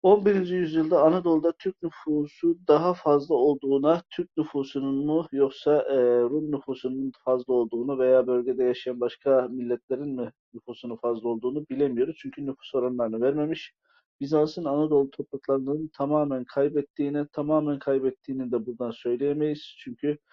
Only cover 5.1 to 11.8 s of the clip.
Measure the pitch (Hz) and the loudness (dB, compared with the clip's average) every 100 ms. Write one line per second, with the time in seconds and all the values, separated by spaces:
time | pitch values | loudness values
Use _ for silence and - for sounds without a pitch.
5.1 | 160 156 139 135 - 143 147 143 135 123 | -2 -2 0 0 2 2 2 2 2 4
6.1 | 120 120 147 151 139 - 127 131 131 135 | 4 2 0 -2 -6 -6 -8 -6 -6 -6
7.1 | - - 127 123 123 117 117 127 131 127 | -6 -2 -2 2 0 2 -2 -4 0 4
8.1 | 131 123 123 120 127 123 123 127 123 120 | 4 4 0 0 0 0 0 -6 -4 -4
9.1 | - 139 131 127 127 120 120 _ 131 147 | -2 2 2 2 -6 -4 -6 _ -6 -4
10.1 | 131 117 _ _ 117 - 113 120 113 120 | -6 -8 _ _ -20 -16 -14 -12 -6 -4
11.1 | 113 117 117 123 147 151 135 | -2 -2 -2 -4 -6 -6 -2